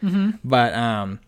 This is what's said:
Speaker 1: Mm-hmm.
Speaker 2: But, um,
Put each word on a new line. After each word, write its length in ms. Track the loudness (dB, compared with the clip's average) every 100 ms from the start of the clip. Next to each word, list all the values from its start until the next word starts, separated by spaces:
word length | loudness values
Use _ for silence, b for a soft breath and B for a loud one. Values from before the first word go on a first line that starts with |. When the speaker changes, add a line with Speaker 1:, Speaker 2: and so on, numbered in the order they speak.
Speaker 1:
Mm-hmm. 280 | -2 0 0 -2
Speaker 2:
But, 320 | 0 2 2
um, 460 | 0 0 -2 -4 -8